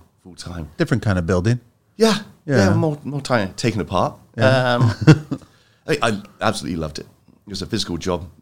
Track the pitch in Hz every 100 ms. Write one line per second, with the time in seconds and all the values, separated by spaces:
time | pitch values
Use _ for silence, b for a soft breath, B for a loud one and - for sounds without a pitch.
0 | _ _ 92 85 87 87 73 - 160 120
1 | 107 92 82 90 104 123 - _ _ -
2 | 220 196 - - 151 139 190 165 160 147
3 | 127 143 - 120 92 - 120 107 78 92
4 | 120 - _ 110 131 131 127 120 117 -
5 | 160 151 - 139 b b b b - 160
6 | 113 101 - - 107 107 78 82 78 -
7 | - _ _ _ - 95 101 104 87 82
8 | 92 87 87 -